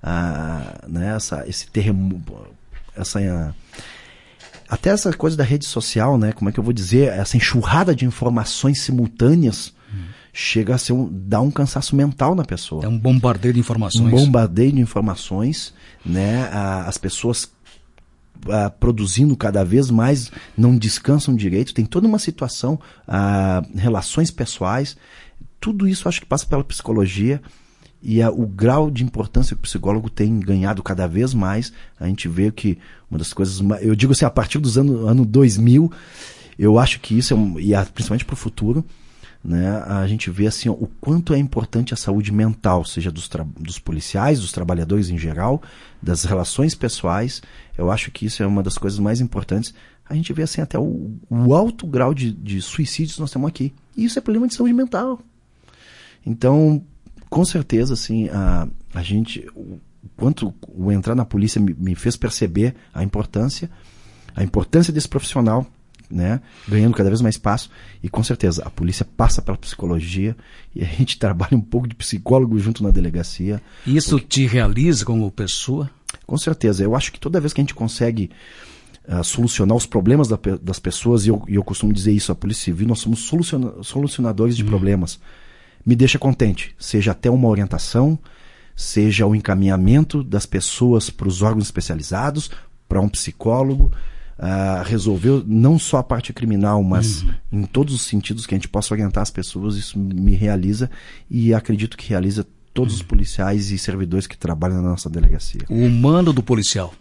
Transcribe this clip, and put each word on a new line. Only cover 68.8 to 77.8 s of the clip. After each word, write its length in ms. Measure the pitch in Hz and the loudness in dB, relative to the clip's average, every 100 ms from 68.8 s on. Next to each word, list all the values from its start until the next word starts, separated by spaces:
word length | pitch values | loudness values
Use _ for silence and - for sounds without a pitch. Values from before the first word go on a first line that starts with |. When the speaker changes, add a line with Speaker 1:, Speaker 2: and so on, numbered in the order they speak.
| 85 92 - - | -4 -2 -4 2
Speaker 1:
passa 240 | 113 - | 4 4
pela 160 | - 95 | 2 -4
psicologia 800 | - - 90 85 82 95 101 113 - - - - | -6 -8 -2 -2 -2 -4 -4 -4 -14 -20 -16 -8
e 80 | |
a 20 | 82 | -6
gente 300 | 76 - - | -2 -2 0
<laughs> 20 | |
trabalha 380 | 107 85 90 131 | -2 0 2 2
um 40 | |
pouco 260 | 101 123 123 | 2 -4 -4
de 80 | 113 | -8
psicólogo 600 | - 104 - 131 127 110 | -8 -8 2 2 4 2
junto 240 | 104 110 | 0 0
na 80 | 101 | 4
delegacia. 720 | 90 87 85 82 - 92 104 - - - | 4 4 -2 -6 -6 -4 -4 -8 -12 0
Speaker 2:
Isso 260 | 143 147 | 0 2
Speaker 1:
Porque 160 | 147 - | 0 0
Speaker 2:
te 180 | 135 131 | 0 2
realiza 600 | 123 107 104 156 139 - | 4 4 4 4 2 0
como 240 | 113 104 | 0 -2
pessoa? 580 | - 98 - - 139 143 _ - - - | -4 -6 -6 -4 -4 -6 _ -18 -18 -6
Speaker 1:
Com 100 | 156 | -4
certeza. 460 | 165 160 110 98 | -2 0 2 2
Eu 120 | 98 127 | 2 0
acho 160 | - | -2
que 80 | - | -8
toda 200 | - 175 | -2 -2
vez 100 | 151 | 0
que 80 | - | -2
a 40 | |
gente 100 | 143 | -2
consegue, 560 | - | -2